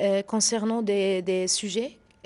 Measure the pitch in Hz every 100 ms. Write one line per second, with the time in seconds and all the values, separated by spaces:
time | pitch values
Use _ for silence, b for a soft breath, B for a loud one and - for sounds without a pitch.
0 | 202 196 196 220 - 233 226 226 208 202
1 | 190 185 180 185 185 - 208 190 262 -
2 | _ _